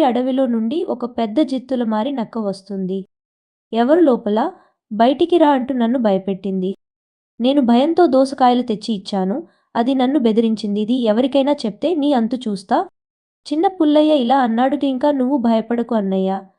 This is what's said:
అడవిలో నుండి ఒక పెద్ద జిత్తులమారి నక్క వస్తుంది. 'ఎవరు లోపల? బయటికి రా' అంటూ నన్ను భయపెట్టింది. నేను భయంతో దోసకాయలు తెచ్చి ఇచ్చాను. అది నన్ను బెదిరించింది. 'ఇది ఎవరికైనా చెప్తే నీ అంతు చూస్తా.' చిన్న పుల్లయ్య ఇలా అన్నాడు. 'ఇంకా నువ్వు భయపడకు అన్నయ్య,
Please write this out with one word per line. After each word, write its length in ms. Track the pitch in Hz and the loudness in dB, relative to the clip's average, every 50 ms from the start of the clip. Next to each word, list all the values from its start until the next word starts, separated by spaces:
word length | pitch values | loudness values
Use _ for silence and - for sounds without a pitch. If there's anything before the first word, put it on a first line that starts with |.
అడవిలో 420 | 320 262 226 247 254 262 262 262 269 | 2 2 2 0 -2 -2 0 0 0
నుండి 320 | 247 240 226 220 226 277 339 392 | 0 0 -2 -2 -2 -4 -4 -4
ఒక 200 | - 240 240 247 | -6 -6 -6 -8
పెద్ద 340 | 240 240 - 233 214 214 302 | -8 -6 -6 -6 -2 0 -2
జిత్తులమారి 720 | 311 262 262 254 254 - 262 240 240 220 220 214 214 285 | 0 0 -2 -8 -6 -6 -4 -4 -2 -2 -2 -2 -2 -4
నక్క 260 | 285 240 220 226 - 226 | -4 -6 -8 -6 -6 -6
వస్తుంది. 600 | 214 202 190 190 - _ 202 190 190 180 190 196 190 - _ _ _ _ _ _ _ _ _ _ _ _ | -6 -6 -6 -8 -10 _ -8 -6 -6 -6 -6 -8 -8 -12 _ _ _ _ _ _ _ _ _ _ _ _
'ఎవరు 300 | - 226 233 247 311 359 | -2 -2 2 2 4 4
లోపల? 360 | 330 285 240 - - 208 208 220 262 359 381 - _ _ _ _ _ _ | 4 4 2 0 0 -2 -2 0 -2 -2 -6 -12 _ _ _ _ _ _
బయటికి 460 | 220 202 233 254 285 254 349 339 349 339 | 0 2 2 2 4 2 0 0 4 4
రా' 140 | 320 294 | 4 4
అంటూ 200 | 285 262 233 - 269 | 4 2 0 -4 -2
నన్ను 240 | 247 233 226 247 277 | -2 0 0 0 0
భయపెట్టింది. 720 | 233 208 190 190 190 196 196 185 - 196 190 190 185 190 196 - _ _ _ _ _ _ _ _ _ _ _ _ | 2 0 0 0 -2 -4 -6 -6 -6 -6 -4 -4 -4 -4 -6 -8 _ _ _ _ _ _ _ _ _ _ _ _
నేను 200 | 226 254 285 294 | -2 2 2 2
భయంతో 420 | 254 220 233 240 277 320 330 - 349 | 4 4 4 4 4 2 4 4 4
దోసకాయలు 580 | 285 254 262 269 269 269 - 262 247 247 247 247 247 | 4 4 2 2 2 0 2 2 4 4 2 0 -2
తెచ్చి 200 | 214 190 - - 226 | -6 -6 -4 -6 -6
ఇచ్చాను. 420 | 190 - - - 190 185 185 208 294 339 - _ _ _ _ _ | -6 -6 -6 -4 -2 -2 -2 -2 -4 -8 -12 _ _ _ _ _
అది 200 | - 233 254 277 | -2 -2 0 0
నన్ను 240 | 262 247 254 277 311 | 0 0 0 0 2
బెదిరించింది. 600 | 226 233 208 226 226 226 220 208 - 202 202 208 | 2 2 2 2 2 0 0 -2 -4 -4 -4 -4
'ఇది 140 | 214 208 247 262 240 | -2 -2 -2 0 0
ఎవరికైనా 500 | 214 208 226 262 269 269 277 269 285 294 | 0 2 2 0 2 2 0 2 2 -2
చెప్తే 340 | 285 - 220 208 - - 302 349 | -2 -4 -8 -6 -4 -4 -2 -2
నీ 160 | 302 277 294 | 0 0 0
అంతు 240 | 294 240 226 220 254 | 0 0 0 -2 -4
చూస్తా.' 440 | 247 254 220 202 190 - - 233 311 392 370 _ _ _ _ _ _ _ _ _ _ _ | -6 -6 -6 -8 -8 -4 -2 -2 -2 -2 -4 _ _ _ _ _ _ _ _ _ _ _
చిన్న 200 | - 294 311 359 392 | -6 -2 0 0 -2
పుల్లయ్య 460 | 381 370 320 302 294 302 302 311 311 | 0 0 0 2 4 4 4 4 2
ఇలా 220 | 285 240 233 262 277 | 2 2 2 2 2
అన్నాడు. 380 | 254 233 226 226 254 277 277 269 277 | 2 0 0 0 0 0 0 -2 -2
'ఇంకా 260 | 277 262 247 302 294 | -2 -2 0 0 0
నువ్వు 260 | 294 269 247 247 285 277 | 0 0 0 0 0 0
భయపడకు 560 | 220 233 226 220 214 220 240 233 233 233 233 | 0 2 0 0 0 -2 -4 -4 -4 -2 -2
అన్నయ్య, 460 | 220 196 190 190 190 190 190 190 190 190 - _ | -2 -2 0 -2 -2 -2 -2 -4 -6 -8 -14 _